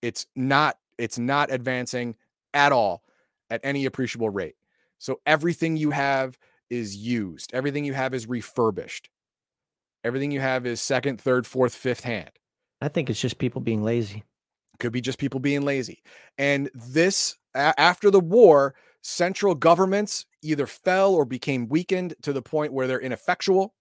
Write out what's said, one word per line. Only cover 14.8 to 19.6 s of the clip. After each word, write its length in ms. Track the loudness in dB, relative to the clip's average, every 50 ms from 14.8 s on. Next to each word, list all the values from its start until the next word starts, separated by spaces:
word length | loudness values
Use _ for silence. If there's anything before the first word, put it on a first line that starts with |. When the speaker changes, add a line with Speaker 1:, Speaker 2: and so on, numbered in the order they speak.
Speaker 1:
Could 120 | -6 -4 -4
be 80 | -4 -4
just 160 | -4 -6 -4
people 200 | -4 -4 -4 -2
being 220 | -2 0 0 0 0
lazy. 400 | 0 -2 -2 -4 -6 -10 _ _ _ -20 -20 -20 -20 _ -2
And 320 | 0 0 2 0 -2 -4 _
this, 640 | -14 -18 -4 2 2 4 4 2 0 -2 -4 -6 _ _ _ _
a-, 240 | 0 2 2 4 6
after 320 | 4 4 4 4 2 6
the 80 | 6 6
war, 540 | 4 4 6 10 10 10 10 10 6 4 -2 _ _ _ _ _ _
central 520 | -10 -4 -2 -2 -2 -2 0 0 0 0
governments 680 | 4